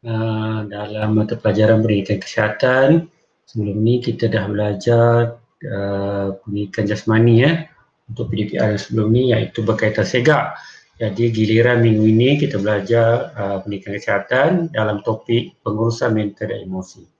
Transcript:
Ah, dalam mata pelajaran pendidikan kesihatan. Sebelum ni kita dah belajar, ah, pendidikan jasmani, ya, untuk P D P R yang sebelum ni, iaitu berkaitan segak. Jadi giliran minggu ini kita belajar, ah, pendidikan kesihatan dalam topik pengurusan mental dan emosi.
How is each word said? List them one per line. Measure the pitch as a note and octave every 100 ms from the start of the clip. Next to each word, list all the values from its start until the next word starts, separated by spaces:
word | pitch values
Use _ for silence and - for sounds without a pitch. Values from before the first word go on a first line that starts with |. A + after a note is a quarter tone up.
Ah, | A#2 A2+ A2+ A2 G#2+ A2 G#2+
dalam | G2+ G#2 G#2+ G#2+
mata | G#2+ G#2+ A2+
pelajaran | G#2+ G2 G#2+ A2 G#2+
pendidikan | G2+ G2 G2
kesihatan. | - - G#2+ - B2+ B2+ C3+ E3 E3 _ _ _ _
Sebelum | A2+ G2+ G2+
ni | A2 B2
kita | A#2+ A#2 A2
dah | G2+ G2
belajar, | G#2 G#2 G2 - A#2 A#2 A#2 A#2 - _ _ C#3+
ah, | G2+ G2+ G2 G2 G2+ G2 F#2+
pendidikan | - G2+ G2+ - G#2
jasmani, | G#2 - A2+ A#2 A#2 C#3
ya, | E3 - _ _ _ _
untuk | A2+ A#2+
P | -
D | G#2
P | -
R | A2
yang | G#2
sebelum | - A2+ G#2+
ni, | A#2 B2+
iaitu | A2 A2 -
berkaitan | A2 G#2+ G#2+ A2
segak. | - B2 B2+ C#3+ - - - - _ _
Jadi | G#2+ G2 A#2
giliran | A2 G#2+ A2 A#2+ A#2+
minggu | A#2 G#2+ A2
ini | A2 B2 D3
kita | D3 G#2
belajar, | G2+ G#2 F#2+ A#2 A2+ A#2 - -
ah, | G2 G2
pendidikan | G#2 G2 G2+
kesihatan | G2+ - G2+ - B2+ D3+ F#3 E3
dalam | A2 A2 G#2 A#2+
topik | A2+ - A#2 - _
pengurusan | A#2 G#2+ A#2 A2+ B2
mental | G#2+ G#2 - G2+
dan | G#2+ F#2
emosi. | F#2 F#2 - - _